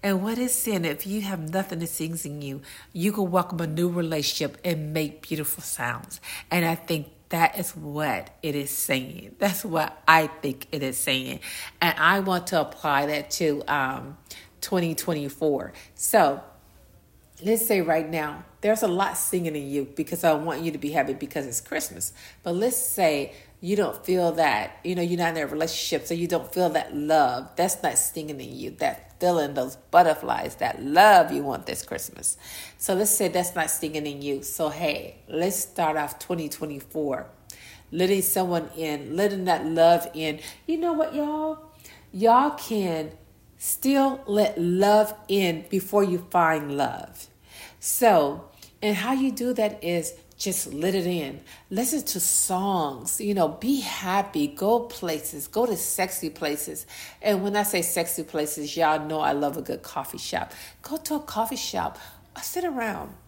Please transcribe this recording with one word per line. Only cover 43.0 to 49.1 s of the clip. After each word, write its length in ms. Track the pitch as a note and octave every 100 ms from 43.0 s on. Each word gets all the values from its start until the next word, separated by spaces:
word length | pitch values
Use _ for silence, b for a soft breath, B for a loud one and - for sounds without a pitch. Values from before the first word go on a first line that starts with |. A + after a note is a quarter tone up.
| D#3 - - _ _ -
still 640 | - - C4 C#4 C4+ C4 -
let 320 | G3+ G#3 -
love 560 | E3+ F3+ G3+ G#3+ G#3+ - -
in 360 | G3 F#3 D#3+ -
before 340 | G3 F#3 G#3
you 220 | G3 F3 -
find 460 | F3+ E3 D#3+ D3 C#3+
love. 520 | C3+ F2+ - - - _ B B B B
So, 720 | - - A#3+ F#3 C#3+ D3+ - B B _
and 120 | G#3+
how 180 | G3 B3